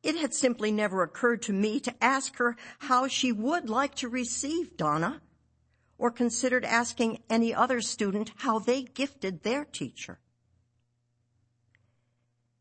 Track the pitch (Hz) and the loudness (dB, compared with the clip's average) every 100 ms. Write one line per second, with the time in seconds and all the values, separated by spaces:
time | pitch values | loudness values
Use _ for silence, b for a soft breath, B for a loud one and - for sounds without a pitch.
0 | - 320 302 - 254 233 214 214 208 190 | -2 0 -2 2 2 2 0 2 2 2
1 | 170 - 240 233 - 196 208 240 240 - | 0 2 2 2 0 0 2 0 -4 0
2 | 247 269 262 - 240 233 B B 285 247 | 2 2 -2 0 0 -2 B B 0 2
3 | 262 - 254 208 233 349 226 220 277 - | 2 0 0 0 0 0 0 0 0 -2
4 | 247 254 240 - 277 339 330 - 156 151 | -6 -4 -4 -4 -2 -2 -4 -2 0 2
5 | 175 311 - _ _ _ _ _ _ - | 0 -4 -12 _ _ _ _ _ _ -4
6 | 240 233 240 - 254 247 - 233 240 - | -2 0 0 0 2 2 2 2 0 0
7 | 226 220 - 226 233 - 247 247 - - | -2 -2 0 2 2 2 2 0 -2 -2
8 | 202 196 226 - 269 220 220 262 247 - | 0 0 -4 -4 -2 0 2 0 -2 -4
9 | 277 - 190 170 208 262 294 - 135 - | -6 -4 -6 -4 -2 -4 -4 -8 -8 -8
10 | - - _ _ _ _ _ _ _ _ | -14 -16 _ _ _ _ _ _ _ _
11 | _ _ _ _ _ _ _ _ _ _ | _ _ _ _ _ _ _ _ _ _
12 | _ _ _ _ _ _ | _ _ _ _ _ _